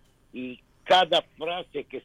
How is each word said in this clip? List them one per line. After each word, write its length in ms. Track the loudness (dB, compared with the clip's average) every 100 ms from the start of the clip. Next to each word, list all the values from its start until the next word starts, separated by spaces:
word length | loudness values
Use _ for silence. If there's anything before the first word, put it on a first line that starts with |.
| _ _ _
y 280 | -12 -12 -14 _ _
cada 360 | 2 4 4 0 -2 -8
frase 480 | -8 -8 -8 -10
que 160 | -10 -12